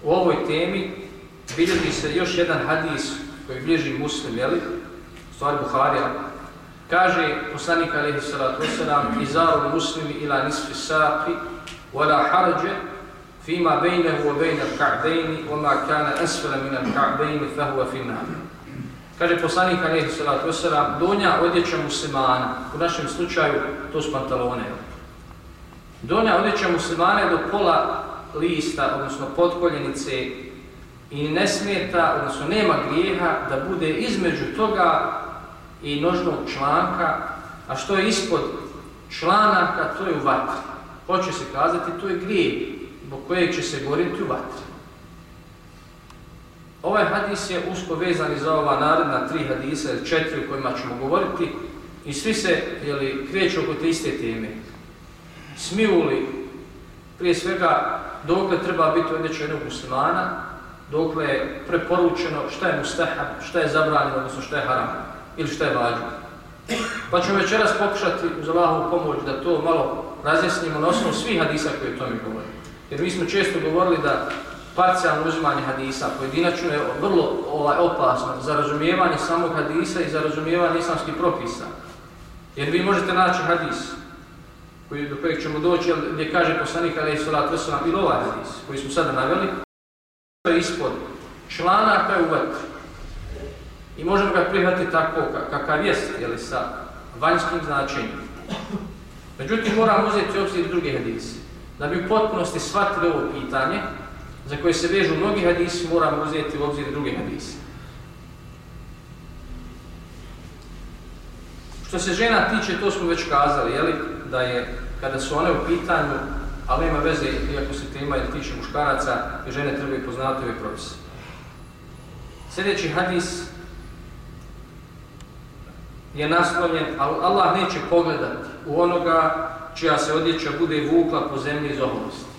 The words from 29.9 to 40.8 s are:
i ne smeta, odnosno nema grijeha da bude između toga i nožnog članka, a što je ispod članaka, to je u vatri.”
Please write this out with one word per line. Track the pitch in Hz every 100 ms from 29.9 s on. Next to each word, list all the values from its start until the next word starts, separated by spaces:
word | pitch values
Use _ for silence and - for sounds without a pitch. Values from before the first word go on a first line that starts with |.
| 135 - 127 - - - - - - - - -
i | 143 151
ne | 175 196
smeta, | - 202 190 - 170 160 -
odnosno | - - 151
nema | 214 196 - -
grijeha | 147 190 180 170 - -
da | 135 180
bude | 175 156
između | 156 226 196 180 - - -
toga | 220 190 170 - - - - - - - - -
i | 147 143
nožnog | 165 175 - - - 139
članka, | 135 165 - - 165 - - - - - -
a | 135
što | - 196
je | 208
ispod | 208 185 165 - - - - - - - -
članaka, | - 320 - 185 - - - -
to | 190
je | 151
u | 131
vatri.” | 127 - - - -